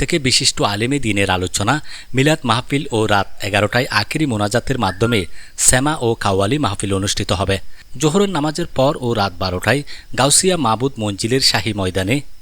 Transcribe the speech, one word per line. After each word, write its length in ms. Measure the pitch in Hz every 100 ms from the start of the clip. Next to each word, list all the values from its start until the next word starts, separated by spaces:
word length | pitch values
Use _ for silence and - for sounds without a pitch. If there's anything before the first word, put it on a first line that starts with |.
থেকে 160 | 139 170 127
বিশিষ্ট 320 | - 139 - 127
আলেমে 260 | 101 120 143
দ্বীনের 240 | 113 101 98 92
আলোচনা, 380 | 90 - 101 147 - - - 127
মিলাদ 240 | 143 156 123
মাহফিল 360 | 113 - 139 - 113
ও 20 | 107
রাত 160 | 101 95 - 101
এগারোটায় 400 | 101 101 120 131 107
আখেরি 260 | 104 151 151
মোনাজাতের 460 | 107 104 120 - 131
মাধ্যমে 360 | 98 90 113 113 85 - - - -
সেমা 280 | 127 143 156 117
ও 20 | 113
কাওয়ালি 320 | 104 98 98 147
মাহফিল 280 | 117 104 101 95
অনুষ্ঠিত 300 | 98 - 104 101
হবে। 160 | 95 95 - - - 127
জোহরের 300 | 151 185 202 165
নামাজের 320 | 151 156 165 -
পর 140 | 135 - 123
ও 20 | 113
রাত 120 | 98 90
বারোটায় 380 | 95 90 104 135 143 - - -
গাউসিয়া 380 | 135 - 185 180 120
মাবুদ 260 | 110 135 110
মঞ্জিলের 400 | 107 98 107 131 127
শাহী 220 | 117 117 101
ময়দানে 380 | 92 92 92 139 - -